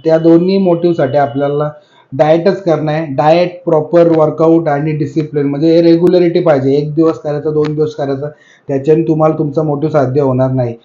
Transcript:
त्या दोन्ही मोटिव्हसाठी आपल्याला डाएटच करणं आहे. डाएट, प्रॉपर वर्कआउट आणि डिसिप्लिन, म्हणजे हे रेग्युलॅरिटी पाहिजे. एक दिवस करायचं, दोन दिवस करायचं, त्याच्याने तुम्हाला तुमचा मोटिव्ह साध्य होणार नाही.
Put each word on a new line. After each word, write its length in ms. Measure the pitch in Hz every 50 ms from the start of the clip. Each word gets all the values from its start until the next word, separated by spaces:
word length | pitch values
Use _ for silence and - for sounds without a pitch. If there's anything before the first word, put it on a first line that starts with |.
| -
त्या 120 | 160 160
दोन्ही 400 | 160 160 165 165 170 175 185 190
मोटिव्हसाठी 600 | 196 190 175 170 170 175 175 165 170 147 131 131
आपल्याला 540 | 147 143 127 120 139 143 143 143 147 151 151 147 - _ _ _ _ _ - 135
डाएटच 460 | 135 156 156 160 170 165 196 175 180 -
करणं 280 | 175 156 147 151 156
आहे. 140 | 151 160 165 143 135
डाएट, 500 | 143 147 156 165 175 180 180 - - -
प्रॉपर 520 | 175 160 156 151 - 170 170 165 165 160
वर्कआउट 500 | 156 151 151 147 160 160 165 165 165 160
आणि 240 | 151 143 143 151 156
डिसिप्लिन, 540 | 151 151 156 131 - 160 147 147 147 147 139
म्हणजे 300 | 139 143 143 160 165 165
हे 60 | 170
रेग्युलॅरिटी 580 | 170 170 165 165 175 175 180 180 180 170 165 180
पाहिजे. 320 | - 165 147 135 127 135
एक 240 | 139 147 147 151 147
दिवस 240 | 165 160 160 156 160
करायचं, 340 | - 151 147 147 147 156 151
दोन 220 | 151 151 151 151
दिवस 200 | 151 156 - -
करायचं, 320 | - 143 135 139 135 147 147 - _ _ _ _ _ _
त्याच्याने 340 | - 139 135 135 156 156 165
तुम्हाला 340 | 160 156 160 156 156 156 156
तुमचा 260 | 160 156 143 131 165 156
मोटिव्ह 300 | 156 147 139 156 156 151
साध्य 280 | 151 135 131 127 147
होणार 300 | 143 131 127 127 131 131
नाही. 240 | 131 131 123 117 113 - _